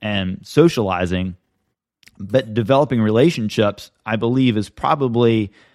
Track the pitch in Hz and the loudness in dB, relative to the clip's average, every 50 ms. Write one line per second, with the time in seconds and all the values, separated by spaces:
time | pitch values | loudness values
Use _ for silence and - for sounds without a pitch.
0 | - 107 104 98 95 95 95 - - - - 143 160 170 - 131 110 95 92 87 | -8 -6 -4 -4 -4 -4 -6 -8 -12 -2 2 4 4 4 4 0 -2 -2 -2 -2
1 | 92 85 92 90 92 92 90 - _ _ _ _ _ _ _ _ _ _ _ _ | -2 -2 -2 -4 -4 -6 -8 -12 _ _ _ _ _ _ _ _ _ _ _ _
2 | _ _ _ _ 98 98 104 131 135 113 107 117 113 98 135 135 147 127 139 117 | _ _ _ _ -12 -2 -2 -2 -2 0 -2 -4 0 2 2 2 2 2 0 0
3 | 110 110 107 117 135 175 165 - 110 104 - - 107 101 101 - - - _ _ | 0 2 4 4 4 4 2 0 -4 -4 -2 0 0 0 -2 -4 -14 -20 _ _
4 | _ 110 110 110 113 117 123 135 131 127 110 107 101 - _ - - 139 160 147 | _ -6 -6 -2 -2 -2 0 2 2 2 0 0 -4 -6 _ -6 -2 -2 0 0
5 | 135 127 113 120 120 117 113 110 107 104 - _ _ _ _ | 0 -2 0 2 2 2 2 2 -2 -4 -8 _ _ _ _